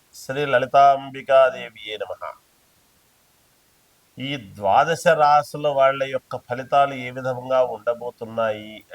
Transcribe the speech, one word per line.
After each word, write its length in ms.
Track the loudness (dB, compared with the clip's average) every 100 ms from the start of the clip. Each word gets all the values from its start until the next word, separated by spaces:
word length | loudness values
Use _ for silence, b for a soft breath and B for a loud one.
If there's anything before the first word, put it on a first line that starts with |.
| _
శ్రీ 300 | -18 -8 -6
లలితాంబికాదేవియే 1500 | 0 0 4 6 6 4 -4 -12 2 4 4 0 -14 -14 -10 -8
నమః. 260 | -8 -10 -14 -16 _ _ _ _ _ _ _ _ _ _ _ _ _ _ _ _ _ -12
ఈ 180 | -10 -10
ద్వాదశ 680 | -12 -4 2 4 4 2 2
రాసుల 600 | 4 4 4 0 -4 -2
వాళ్ళ 340 | 2 2 2
యొక్క 340 | -4 -6 -8 -14
ఫలితాలు 580 | -8 -10 0 2 2
ఏ 160 | -2 -10
విధంగా 520 | -8 -6 -6 -2 0
ఉండబోతున్నాయి 1200 | 0 -2 -4 -4 -8 -12 -10 -4 -4 -4 -12 -18 _